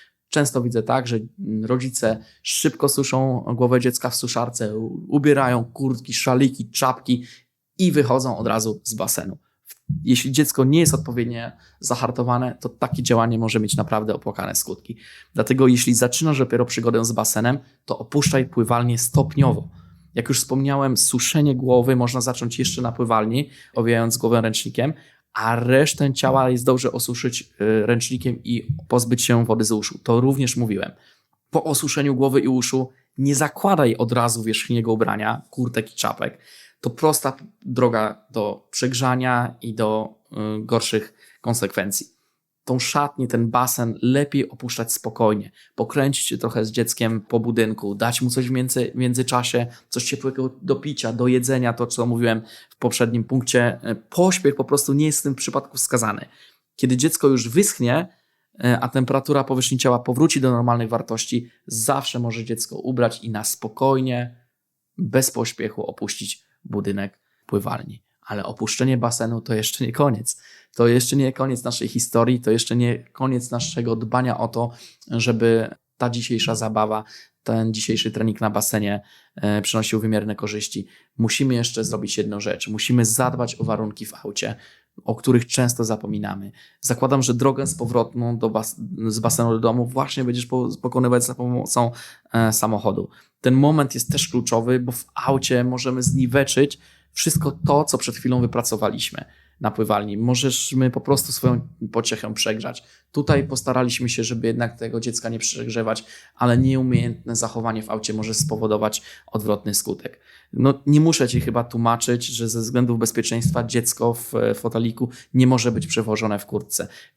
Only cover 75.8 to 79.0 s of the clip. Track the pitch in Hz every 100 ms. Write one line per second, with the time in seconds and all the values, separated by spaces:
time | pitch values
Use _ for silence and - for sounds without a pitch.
75.8 | _ _ 123 120 117 113 - 113 110 107
76.8 | 107 107 107 - - _ - 113 113 110
77.8 | - 113 113 113 113 104 107 101 - 107
78.8 | 104 104